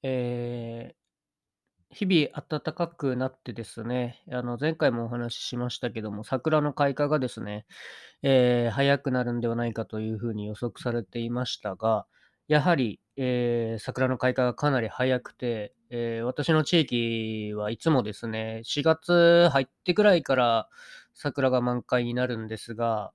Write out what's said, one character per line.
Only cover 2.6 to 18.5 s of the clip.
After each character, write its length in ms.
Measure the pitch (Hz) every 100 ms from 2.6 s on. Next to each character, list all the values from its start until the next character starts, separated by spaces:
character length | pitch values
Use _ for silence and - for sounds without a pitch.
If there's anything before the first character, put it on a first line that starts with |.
| - -
か 120 | 170
く 280 | - 139 123
な 140 | 131
っ 60 | _
て 180 | -
で 100 | 117
す 200 | 113 -
ね、 400 | 113 123 120 - -
あ 80 | 127
の、 160 | 120 120
前 140 | 147 160
回 160 | 147
も 140 | 120 117
お 40 |
話 280 | 120 120 -
し 0 |
し 180 | - 120
ま 140 | 123
し 80 | -
た 100 | 120
け 140 | 117
ど 80 | 107
も、 120 | 101
桜 380 | 107 131 160 151
の 120 | 147
開 200 | 135 143
花 160 | 139 147
が 80 | 151
で 100 | 127
す 140 | -
ね、 240 | 104 104 - - - - - _
え 460 | 139 131 123 123 117
ー、 20 |
早 280 | 107 139 139
く 100 | 143
な 140 | 127
る 100 | 120
ん 60 | 120
で 80 | 117
は 80 | 117
な 100 | 120
い 80 |
か 120 | 113 110
と 140 | 110
い 140 | 110
う 60 | 110
ふ 80 | 117
う 60 | 107
に 100 | 104
予 80 |
測 260 | 104 120 -
さ 120 | 123
れ 100 | 117
て 160 | 107 120
い 140 | 117
ま 120 | 120
し 140 | 123 -
た 160 | 104
が、 320 | 92 110 110 - _ _ _ _
や 140 | 151
は 140 | 147 165
り、 240 | 120 92 _ -
え 600 | 127 123 120 120 113 113
ー、 40 |
桜 260 | - 127 131
の 100 | 127
開 160 | 127 123
花 100 | 123
が 80 |
か 160 | 120 147
な 100 | 135
り 100 | 113
早 300 | - 131 127
く 140 | -
て、 400 | _ 123 113 104 _ _
え 300 | 120 117 117
ー、 20 |
私 260 | 117 127 143
の 140 | 156
地 180 | 151 170
域 720 | 147 120 117 113 110 110 107 104
は 160 | 104
い 60 | 117
つ 100 | 165
も 140 | 147
で 100 | 107
す 140 | 101 117
ね、 340 | 110 110